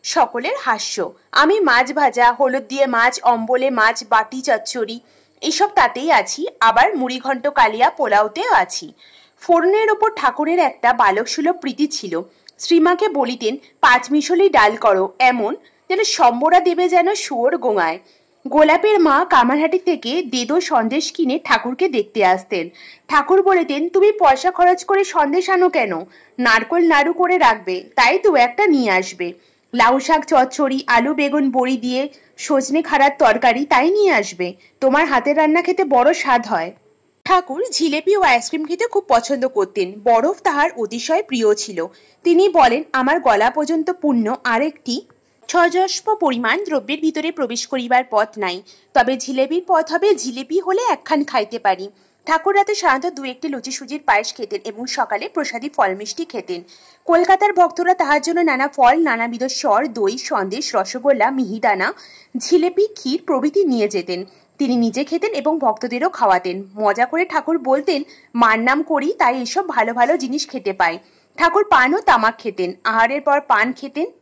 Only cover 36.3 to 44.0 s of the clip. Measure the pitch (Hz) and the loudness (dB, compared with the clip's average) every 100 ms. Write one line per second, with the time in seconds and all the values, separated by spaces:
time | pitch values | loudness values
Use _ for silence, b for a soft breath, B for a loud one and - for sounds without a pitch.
36.3 | 240 226 196 170 - _ _ _ _ - | 0 0 -4 -4 -12 _ _ _ _ 0
37.3 | 370 359 277 480 - 311 294 311 415 339 | 0 0 -6 -6 -2 -2 0 0 2 4
38.3 | 240 240 320 302 349 466 403 392 233 233 | 2 0 -6 -6 -4 -2 -4 0 0 0
39.3 | 277 262 208 190 208 180 208 214 226 285 | -4 -2 -2 -2 -4 -6 -4 2 2 2
40.3 | 403 381 285 320 254 208 233 - 320 427 | -2 -2 0 -2 -2 -8 -6 -2 -2 -2
41.3 | 254 214 208 - 180 170 b b b 349 | 0 2 0 -4 -8 -8 b b b 2
42.3 | 339 403 339 254 240 311 262 262 330 262 | 4 4 4 4 2 -4 -2 0 2 2
43.3 | 208 226 294 302 320 311 370 | 2 2 0 -2 -2 -4 -2